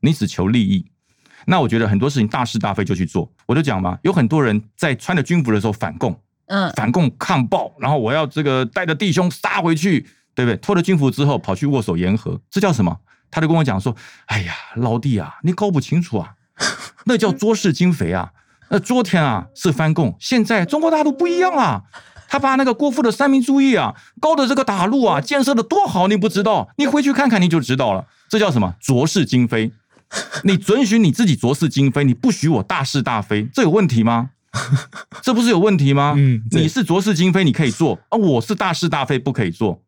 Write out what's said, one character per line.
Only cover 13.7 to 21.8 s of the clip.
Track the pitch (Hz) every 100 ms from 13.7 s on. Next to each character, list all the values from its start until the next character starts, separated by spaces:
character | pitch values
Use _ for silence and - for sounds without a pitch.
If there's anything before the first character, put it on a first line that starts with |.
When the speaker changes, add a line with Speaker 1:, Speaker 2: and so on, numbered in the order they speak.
| 95
Speaker 1:
说 | 123 110 - - -
，“哎 | 107
呀， | 87 - -
老 | 113 120 117
弟 | 139 110
啊， | 76 -
你 | 160
搞 | 180 208
不 | 160
清 | - 156
楚 | 170 107
啊， | 82 - _ - -
<laughs> | - - _ -
那 | 233
叫 | 214
捉 | 170 208
是 | 220 190
今 | 143 180
非 | 165 82
啊。 | 92 87 _ _ _ _
那 | 202
昨 | - 254
天 | 240 -
啊 | 147 107 -
是 | - 180
反 | - 156
共， | 156 127 87
现 | - 254
在 | 214 220
中 | 170 302
国 | 330
大 | 311
陆 | 302
不 | 277 349
一 | 349
样 | 370
啊。” | 320 208 104